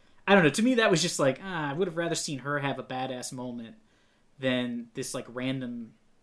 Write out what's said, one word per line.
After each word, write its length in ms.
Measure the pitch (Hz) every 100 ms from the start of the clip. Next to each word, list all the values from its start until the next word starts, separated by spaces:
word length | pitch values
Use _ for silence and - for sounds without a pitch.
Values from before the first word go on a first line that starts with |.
| _ - -
I 60 |
don't 100 | 196
know. 60 | 151
To 140 | 135
me, 100 | 240 247
that 140 | 220
was 140 | 170
just 160 | 165 -
like, 200 | 139 131
ah, 260 | 190 175 147
I 40 |
would 140 | 143 190
have 100 | 165
rather 180 | 170 156
seen 240 | - 135
her 180 | 139 147
have 220 | 139 127
a 40 |
badass 480 | 117 131 131 123 120
moment 440 | 131 123 120 113 110 _ _ _ _ _ -
than 480 | 131 127 123 120 120 -
this, 180 | 127
like, 140 | 135 120
random 640 | 120 127 135 123 120 113 - _ _